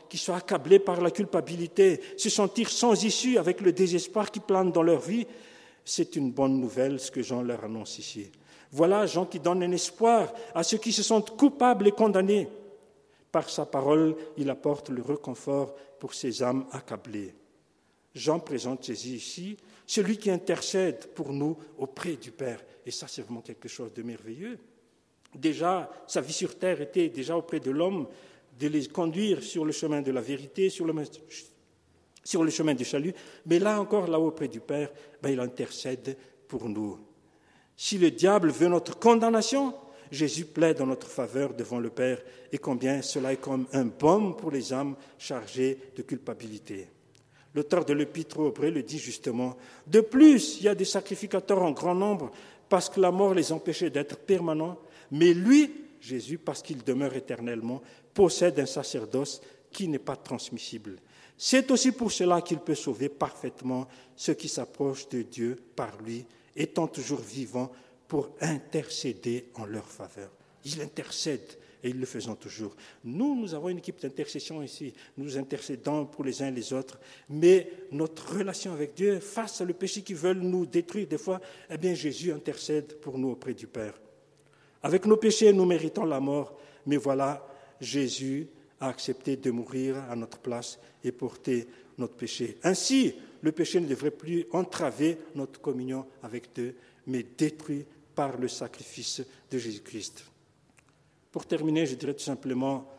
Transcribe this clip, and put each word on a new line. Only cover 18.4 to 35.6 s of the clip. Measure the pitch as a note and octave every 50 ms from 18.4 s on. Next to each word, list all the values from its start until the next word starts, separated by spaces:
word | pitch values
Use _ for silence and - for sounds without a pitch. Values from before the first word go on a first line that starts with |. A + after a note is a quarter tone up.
| - - D3 A#2+ A2 B2 C3 B2+ -
Jésus | - A#2 G2+ - B2 B2+
ici, | A2+ - - - - F3 G3 G#3 - _ - - - _
celui | - - A3 G3 F3+ A3+ G#3
qui | - G3+
intercède | F#3 F3 - - E3+ E3 - - - F#3+ F#3+ E3+ C#3+ - - - -
pour | - D#3 C3+
nous | C#3 C#3 C#3+ D#3 D#3+ - - - - -
auprès | C3+ C3+ - - - F3+ D#3+
du | B2 - A#2+
Père. | - - C#3 B2+ A#2 - - - - - _
Et | -
ça, | - - D3 C3
c'est | - -
vraiment | A2 G#2+ A#2+ A#2
quelque | A#2 - A2+ - - A#2+
chose | - - B2 A2
de | - A#2+ A2+
merveilleux. | A#2+ A#2 G#2 G2+ A2 A2+ C#3 F#3+ A#3 B3 - - - _ _ _ _ _ _ _ _ _ _ _ _ -
Déjà, | C#3+ C3 D#3+ D3 C3 D#3+ F3 F#3 F3+ D3 A#2 - - -
sa | - - F3+
vie | C3 C#3
sur | D#3 - F#3+ - -
terre | - F#3 F#3 F3+ D3
était | B2+ - - F#3 E3+ D#3
déjà | - C#3 B2+ C#3 E3
auprès | E3+ D#3+ - - D#3
de | D3+ C3
l'homme, | C3+ D3+ E3+ F#3 G3 F3 C3+ - - - - - - - _ _ -
de | A2+ D3 D3
les | D3+ D3+ C3
conduire | - - F#3+ E3+ E3 D#3 F#3 G#3+ G#3 F3+ C#3
sur | - - - F3 D#3
le | D#3
chemin | D3 - - D#3 D3+ D3
de | C3+ C3
la | C3 C3
vérité, | A2+ B2+ C#3+ C3+ C#3+ C3+ - G3 F#3+ F#3+
sur | F#3 - F3
le, | D#3+ D#3 D#3 D3 - - - - - - - - - _ _ _ _ _ _ _ _ _ _ _ _ _ -
sur | - - - F3+ E3
le | D#3
chemin | D3+ - D#3+ D#3
du | C#3+ B2 B2
salut. | - - C#3+ C#3+ F#3 F#3 - - - - - -
Mais | D#3+ E3 E3+
là | G3 G#3 G#3+ G#3
encore, | G3 G3+ G3 G#3 F3+
là | E3+ D#3+ D#3+
auprès | D#3+ D#3 D#3 - D3+
du | B2+ - A2+
Père, | - - C#3+ D3 D3 C#3 - - - - - -
ben, | - C#3
il | C#3 B2+
intercède | B2 A#2+ B2 -